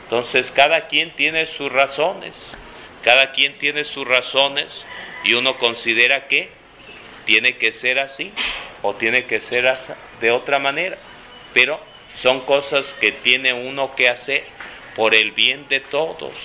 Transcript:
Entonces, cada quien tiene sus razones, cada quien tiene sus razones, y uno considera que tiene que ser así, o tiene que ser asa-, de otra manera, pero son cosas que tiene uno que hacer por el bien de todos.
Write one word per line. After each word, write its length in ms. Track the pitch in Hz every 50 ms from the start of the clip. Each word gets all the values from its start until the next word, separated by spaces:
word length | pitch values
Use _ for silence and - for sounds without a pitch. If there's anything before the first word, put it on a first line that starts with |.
| -
Entonces, 480 | - 113 117 - - - - - -
cada 360 | - - 139 151 160 160 156
quien 240 | - 147 147 160 170
tiene 340 | - - 139 151 160 160 160
sus 260 | 156 - - 143 139
razones, 840 | 123 131 139 135 - - 151 175 196 190 170 - - - - - - - - - - - - - - - -
cada 280 | 113 120 131 135 135
quien 260 | - - 139 143 143
tiene 280 | - 143 143 147 147 147
sus 200 | 147 - 139 139
razones, 800 | 123 127 127 123 - - 135 139 139 139 143 156 - - - - - - - - - - - -
y 100 | 101 113
uno 240 | 120 127 135 131
considera 680 | - 123 117 113 - - 117 113 113 120 123 139 135 -
que 240 | - 135 147 180 190 - - - - - - - - - - - - - - -
tiene 300 | - 107 110 113 127 123
que 160 | - - 113
ser 280 | - - - 123 127 131
así, 340 | 139 135 - - - 196 - - - - - - - - - -
o 120 | - 101 101
tiene 320 | - 117 113 120 127 127
que 140 | - 117 107
ser 280 | - - 120 123 123
asa-, 300 | 127 131 131 - - - - - - - -
de 120 | - 113
otra 280 | 117 127 - - 139 139
manera, 380 | 139 139 139 151 175 190 - - - - - - - - - - - - -
pero 260 | 120 127 127 151 165 - - - - - - -
son 240 | - - 127 131 135
cosas 540 | - - 139 139 147 - 151 139 135 - - -
que 140 | 110 104 101
tiene 400 | - - 120 123 131 135 131 127
uno 420 | 123 123 127 135 139 135 131 -
que 140 | - 127 123
hacer 340 | 120 123 - - 135 147 - - - - - - - - - - -
por 220 | - 110 110 110
el 160 | 110 107 104
bien 380 | - - 113 123 131 143 147 -
de 100 | 139 135
todos. 560 | - - - 143 156 165 175 - - 65 - - -